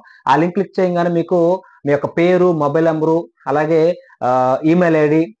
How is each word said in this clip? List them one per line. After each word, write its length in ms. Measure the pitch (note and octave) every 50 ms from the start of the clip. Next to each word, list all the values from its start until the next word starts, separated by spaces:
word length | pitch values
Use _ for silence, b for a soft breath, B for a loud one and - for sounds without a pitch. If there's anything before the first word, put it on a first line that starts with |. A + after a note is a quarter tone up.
| b b b b b
ఆ 80 | - C3+
link 200 | D3 E3 F3 F3
click 180 | G3+ F#3 - -
చేయగానే 380 | - F#3 F3+ F3 F3 E3+ F3 E3+
మీకు 260 | E3+ E3 E3+ F#3 F3 E3 E3+ F#3 F3+ b b b b -
మీ 100 | C#3 C#3+
యొక్క 160 | C#3+ - - -
పేరు, 360 | E3+ E3+ F3+ F#3 F3+ F3+ F#3 E3+
mobile 300 | D#3 D3 C3+ C#3+ D#3+ E3
number, 320 | E3 D#3+ D#3 D#3 D#3+ D#3+ E3 E3 - _ _ _
అలాగే, 360 | C#3+ C3+ D3 D#3 D#3 E3 D#3+ D#3+ E3+ F3 F3 B B B _ B2
ఆ, 80 | B2 B2+ B2+ B2+ B2+ C3 - D3+
email 340 | D#3 E3 F3+ F3+ E3 D#3+ D#3
ఐడీ, 240 | D3+ D3 D3+ D#3+ E3 G#3+ - _